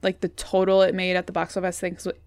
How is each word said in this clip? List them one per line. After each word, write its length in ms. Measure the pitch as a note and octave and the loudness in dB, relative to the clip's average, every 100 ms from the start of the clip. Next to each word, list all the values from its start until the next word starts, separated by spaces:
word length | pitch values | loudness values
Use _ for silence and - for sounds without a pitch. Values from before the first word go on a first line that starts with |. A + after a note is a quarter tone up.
like, 180 | F#3+ F#3 | -4 -2
the 80 | F3 | -4
total 520 | - - F#3+ F#3+ F#3+ | -6 -2 2 4 6
it 140 | F#3+ F#3 | 4 2
made 200 | F#3 F3+ | 0 -2
at 100 | F3+ | -2
the 60 | |
box 220 | F3+ E3+ - | -4 -4 -4
office, 200 | F3+ F3 | -4 -4
I 20 | F#3 | -6
think, 80 | F3 | -6
was 100 | - - | -8 -10